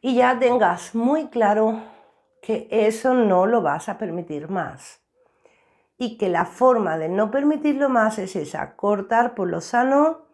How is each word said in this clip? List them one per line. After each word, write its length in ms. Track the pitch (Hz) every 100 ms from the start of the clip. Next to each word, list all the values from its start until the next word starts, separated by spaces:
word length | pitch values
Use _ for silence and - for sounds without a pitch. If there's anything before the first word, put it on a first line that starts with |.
Y 140 | 254 247
ya 220 | 247 254
tengas 560 | 247 240 190 175 -
muy 320 | 226 240 302 311
claro 540 | 233 214 208 220 220 - - _ _ _ _
que 280 | - 220 -
eso 440 | 214 214 220 262
no 320 | 254 220 185 190
lo 160 | 233
vas 260 | 165 147 -
a 100 | -
permitir 500 | 180 165 160 151 151
más. 520 | 180 160 127 - - _ _ _ _ _ _ _ _ _ _
Y 220 | 247 226
que 100 | 202
la 160 | 170
forma 540 | 170 - 254 247 190 160
de 100 | 160
no 220 | 185 214
permitirlo 580 | 262 285 302 302 277 277
más 300 | 254 220 220
es 180 | 190 185
esa, 400 | 147 156 - -
cortar 580 | 202 208 196 233 240
por 140 | 233 185
lo 120 | 175
sano 640 | - 247 254 277 302 320 _